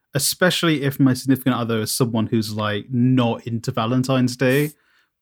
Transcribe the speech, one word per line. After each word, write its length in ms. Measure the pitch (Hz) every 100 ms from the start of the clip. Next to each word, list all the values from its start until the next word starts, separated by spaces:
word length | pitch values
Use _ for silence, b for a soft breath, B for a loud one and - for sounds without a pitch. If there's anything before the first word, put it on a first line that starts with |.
| _
especially 720 | 139 - - 185 - 170 151
if 160 | 139 135
my 140 | 135
significant 420 | 123 127 131 - 120
other 260 | 113 113
is 100 | 113
someone 360 | - 123 113 110
who's, 260 | 117 107
like, 340 | 107 107 104 113
not 560 | 127 127 131 117 113 -
into 260 | 113 -
Valentine's 640 | - 113 127 123 131 127 123
Day, 340 | 131 135 151 - _ _ _ _